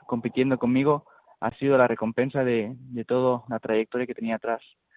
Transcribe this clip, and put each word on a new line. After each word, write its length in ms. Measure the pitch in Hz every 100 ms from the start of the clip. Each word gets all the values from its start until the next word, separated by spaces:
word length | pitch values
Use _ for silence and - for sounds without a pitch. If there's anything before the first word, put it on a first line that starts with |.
| -
compitiendo 520 | 120 113 127 131 127
conmigo 480 | 120 127 139 143 - - _ -
ha 100 | 117 -
sido 180 | 139 135
la 120 | 123
recompensa 560 | 113 113 113 131 139
de, 280 | 127 117 107 127
de 260 | 131 120
toda 380 | 113 127 127 123 120
la 100 | 113
trayectoria 480 | - 110 113 123 127
que 80 |
tenía 220 | 117 113 113
atrás, 260 | 117 113 - _ _